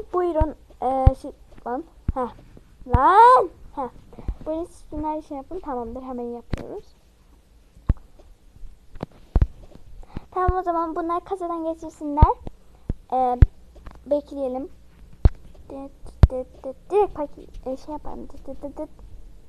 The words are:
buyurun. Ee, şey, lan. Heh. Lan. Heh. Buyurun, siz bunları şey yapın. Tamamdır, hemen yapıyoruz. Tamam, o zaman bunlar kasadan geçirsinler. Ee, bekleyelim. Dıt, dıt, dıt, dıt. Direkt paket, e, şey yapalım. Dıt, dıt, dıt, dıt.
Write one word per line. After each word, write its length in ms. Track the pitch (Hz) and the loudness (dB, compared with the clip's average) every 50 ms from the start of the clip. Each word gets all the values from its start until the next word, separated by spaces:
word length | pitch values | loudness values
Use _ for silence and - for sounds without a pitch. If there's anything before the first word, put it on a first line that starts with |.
| 427 - - | -2 -2 -2
buyurun. 400 | 359 359 349 330 311 311 311 - - - - - - - | 0 0 0 2 0 0 0 -2 -8 -18 -20 -12 -6 -4
Ee, 320 | 254 269 269 262 277 269 269 - | -2 -2 2 4 4 2 2 -2
şey, 100 | 285 - - - - - - - | -14 -16 -16 -20 -20 -20 -14 -10
lan. 180 | 226 240 269 339 - - - - - - | -8 -8 -8 -8 -10 -16 -12 -10 -8 -6
Heh. 140 | 262 247 233 - - - - - - - - - - - 254 240 | -4 -6 -6 -8 -12 -20 -20 -20 -20 -20 -20 -20 -20 -2 0 2
Lan. 540 | 247 269 311 370 415 466 480 508 508 415 330 - - - - - | 4 6 8 8 10 10 10 10 8 6 2 -4 -12 -20 -14 -8
Heh. 140 | - 269 240 - - - - - - - - - - - | -8 -8 -8 -8 -14 -20 -20 -18 -10 -8 -8 -8 -6 -6
Buyurun, 180 | 311 311 320 339 | -6 -4 -4 -6
siz 200 | 359 - - - - - | -8 -12 -18 -16 -12 -8
bunları 300 | 302 302 311 311 311 311 | -6 -4 -4 -4 -6 -8
şey 140 | - 302 | -10 -12
yapın. 240 | 277 269 - - 381 | -12 -10 -10 -12 -10
Tamamdır, 420 | 370 302 262 247 240 226 233 262 262 | -8 -8 -6 -6 -8 -8 -10 -10 -10
hemen 220 | 254 254 240 240 | -10 -8 -8 -8
yapıyoruz. 600 | 240 240 240 233 - - - 233 - 311 403 415 - - - - - _ _ - - - - _ _ - - - - - - - - - - - - - - - - - - - - - - - - - - - - - - - - - - - - - - - - - - - - - - - - - - - - - - - - | -8 -10 -12 -8 -8 -8 -8 -8 -10 -12 -14 -14 -16 -20 -20 -20 -20 _ _ -20 -20 -20 -20 _ _ -20 -20 -20 -20 -20 -6 -2 -2 -2 -2 -4 -12 -20 -20 -20 -20 -20 -20 -20 -20 -18 -16 -16 -16 -16 -18 -20 -18 -12 -12 -12 -12 -12 -18 -20 0 4 4 4 4 2 -6 -20 -20 -20 -20 -18 -16 -16 -16 -16 -10 -10 -10 -10 -6
Tamam, 280 | - 370 370 359 359 370 | -2 2 2 2 2 2
o 40 | 359 | 0
zaman 340 | 359 339 330 339 330 311 | 0 0 0 0 -2 -2
bunlar 280 | 349 339 330 339 359 349 | -4 -2 -2 -2 -4 -4
kasadan 400 | - 392 370 359 339 339 339 320 | -6 -6 -6 -4 -6 -6 -4 -4
geçirsinler. 680 | 320 330 330 330 320 - - 311 294 285 294 311 359 480 - - - - - - - - - - - - - - - 247 | -4 -6 -6 -10 -14 -12 -10 -8 -4 6 8 8 8 8 2 -8 -14 -16 -16 -20 -20 -20 -12 -10 -8 -8 -8 -8 -6 -2
Ee, 260 | 254 254 247 247 247 247 - - - - - - - - - - - - | -2 0 0 6 6 6 6 6 0 -20 -20 -20 -18 -18 -18 -18 -18 -6
bekleyelim. 640 | 240 285 294 285 - 294 277 277 262 254 262 285 370 - - - - - - - - - - - - - - - - - - - - | -4 -2 -2 -2 -6 -8 -8 -6 -6 -6 -8 -8 -10 -14 -18 -20 -20 -20 -20 -20 -20 -2 4 4 4 4 4 -2 -18 -18 -18 -18 -16
Dıt, 220 | 285 269 277 277 269 - - - - - - - | -14 -14 -14 -16 -16 -16 -16 -16 4 6 6 6
dıt, 0 | |
dıt, 340 | 254 254 254 - - - - | 6 2 -6 -8 -12 -14 -14
dıt. 120 | 269 262 - - - | -14 -14 -14 -8 0
Direkt 240 | 349 415 415 370 - | 2 2 4 2 0
paket, 520 | - 294 285 - - - - - - - | -4 -8 -8 -8 -12 -16 -16 -16 -12 -8
e, 100 | 247 262 | -8 -8
şey 160 | 269 - - 302 | -8 -8 -10 -10
yapalım. 360 | 294 - - - 233 233 - | -10 -8 -8 -10 -10 -12 -12
Dıt, 180 | - - - | -14 -14 -12
dıt, 160 | - 269 - - | -12 -10 -10 -10
dıt, 160 | 285 277 - | -10 -10 -10
dıt. 100 | 302 302 - - - - - - - - - - - | -12 -12 -12 -18 -18 -18 -16 -16 -18 -18 -20 -20 -20